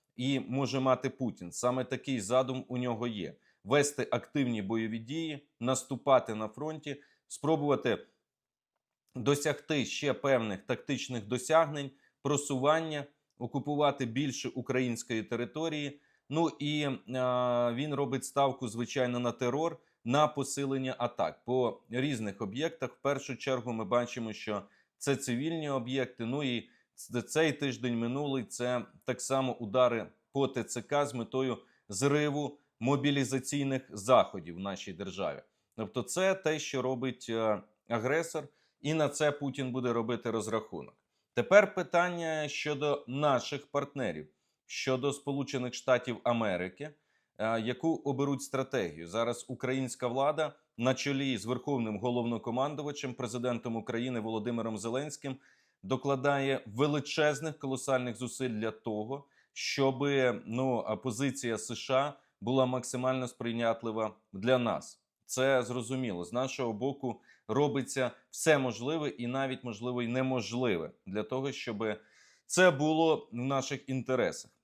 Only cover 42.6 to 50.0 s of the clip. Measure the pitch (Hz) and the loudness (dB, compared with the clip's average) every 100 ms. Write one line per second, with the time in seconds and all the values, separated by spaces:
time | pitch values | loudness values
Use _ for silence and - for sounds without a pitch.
42.6 | 151 139 147 143 - 135 147 127 - 147 | -2 0 0 0 -2 0 4 4 0 -8
43.6 | - 143 139 139 107 78 76 _ _ _ | -4 -2 -2 -2 -4 -4 -10 _ _ _
44.6 | - - 135 127 139 139 143 143 135 - | -12 -4 0 2 2 -2 -2 -4 -2 -2
45.6 | 123 - - 123 123 110 120 117 107 90 | -4 -2 2 2 2 -2 2 2 2 0
46.6 | 92 - 147 147 _ _ _ - 110 113 | -2 -6 -14 -14 _ _ _ -4 0 0
47.6 | 110 123 165 160 143 131 139 135 - 135 | 0 0 0 0 0 0 0 0 -2 -4
48.6 | 131 127 87 76 85 107 117 120 - 123 | 0 0 0 -4 -6 -2 0 -2 -8 -6
49.6 | 127 131 127 - | -2 -2 -2 -4